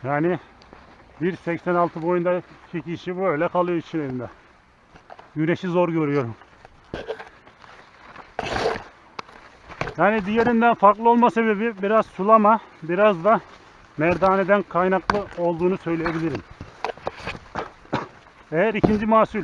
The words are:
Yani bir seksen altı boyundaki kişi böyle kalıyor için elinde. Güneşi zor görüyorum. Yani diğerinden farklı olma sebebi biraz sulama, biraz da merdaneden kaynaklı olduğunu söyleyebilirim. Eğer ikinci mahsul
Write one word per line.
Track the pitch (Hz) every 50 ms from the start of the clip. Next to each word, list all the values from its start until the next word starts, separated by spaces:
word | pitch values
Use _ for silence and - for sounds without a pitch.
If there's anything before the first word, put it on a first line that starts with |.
| 117
Yani | 127 143 147 156 170 180 156 - - - - - - - - - - - - - - - -
bir | 151 180 180
seksen | - - - 170 160 - 175 180
altı | 175 175 165 - 170 156
boyundaki | 170 180 180 175 180 180 180 165 - - - - - - 175 -
kişi | 160 170 135 - 180 180
böyle | 180 190 190 156 143 165 170
kalıyor | - 180 180 175 175 170
için | 151 - - 165
elinde. | 151 135 127 127 120 113 - - _ _ _ _ _ _ _ _ _ _ _ - _ _ - - - - _
Güneşi | 151 156 160 175 - - 185
zor | 170 180 175 170
görüyorum. | 165 165 156 143 143 143 131 113 110 - - _ - - - - - - _ - - - - - - - - - - - _ - - _ - - - - - - _ - - - - - - - - - - - - - - - - - - - - - - - _ - - - - - - - - - - - - - - - -
Yani | - 160 196 214 220 190
diğerinden | 185 214 233 233 240 240 226 220 240 226
farklı | - - 196 208 202 226 233
olma | 240 240 233 233
sebebi | - 226 233 226 214 190 220 233 220 190 196
biraz | 196 220 220 208
sulama, | - - - 185 208 220 220 214 202 226 214 - - - - -
biraz | 156 170 185 208 214 208 165 165
da | 208 226 190 - - - - - - - - - - - -
merdaneden | 151 165 180 170 175 190 185 196 196 170 202 208 185
kaynaklı | - - 170 180 185 190 185 165 - - 208 196 - - -
olduğunu | 175 170 175 160 175 180 190 180
söyleyebilirim. | - 170 165 165 160 170 160 165 160 165 139 107 - - - - - - - - - - - - - - - - - - - - - - - - - - - - - - - - - - - - - - - - - - 151
Eğer | 160 185 220 208
ikinci | 214 - - 214 208 208
mahsul | 214 220 220 214 - - 214